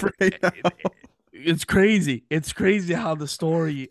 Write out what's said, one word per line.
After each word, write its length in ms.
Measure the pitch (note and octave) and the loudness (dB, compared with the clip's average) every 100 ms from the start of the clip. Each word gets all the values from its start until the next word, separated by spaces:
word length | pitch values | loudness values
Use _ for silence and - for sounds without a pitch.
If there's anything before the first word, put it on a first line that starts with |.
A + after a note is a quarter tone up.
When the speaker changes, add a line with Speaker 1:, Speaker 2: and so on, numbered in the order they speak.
| F#3+ | 2
Speaker 1:
<laughs> 100 | - | 2
right 220 | F#3+ - | 0 2
now. 80 | F3 - F3+ - - - - _ _ | -2 0 -4 -2 -8 -8 -20 _ _
Speaker 2:
it's 320 | - D3+ E3 | -6 -2 -2
crazy. 600 | - G3 G3+ G#3+ D3 B2 - | 0 4 4 4 2 -4 -2
It's 240 | D#3 - | -4 -4
crazy 420 | - F#3+ G#3 F3 | 0 2 2 0
how 200 | E3+ E3 | -2 -2
the 140 | D#3 D3 | -4 -6
story 600 | - E3 E3 D#3+ C#3+ C3 | -4 0 0 0 -4 -10